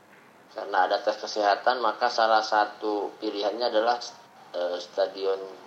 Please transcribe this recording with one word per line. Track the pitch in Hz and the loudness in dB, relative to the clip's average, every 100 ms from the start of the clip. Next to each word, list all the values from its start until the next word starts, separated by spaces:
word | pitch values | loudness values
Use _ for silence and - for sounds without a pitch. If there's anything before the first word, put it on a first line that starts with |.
| - - - - - - | -20 -20 -20 -20 -16 -12
Karena | 98 98 - | -2 2 2
ada | 101 | 2
tes | - - | 0 -2
kesehatan, | - 110 101 98 117 127 | -4 0 2 2 2 2
maka | 113 107 123 | 0 0 0
salah | 117 110 110 | 2 4 4
satu | 107 107 104 - 107 104 95 - | 4 2 2 -2 -2 -2 -4 -6
pilihannya | 107 101 101 117 120 | -6 -2 -2 -2 0
adalah, | 107 117 120 - - - - - 87 | 2 2 0 -4 -16 -20 -20 -10 -4
eh, | 87 90 | -4 -4
Stadion | - - 95 95 95 95 95 92 | -6 -2 -2 -2 -2 -2 -4 -14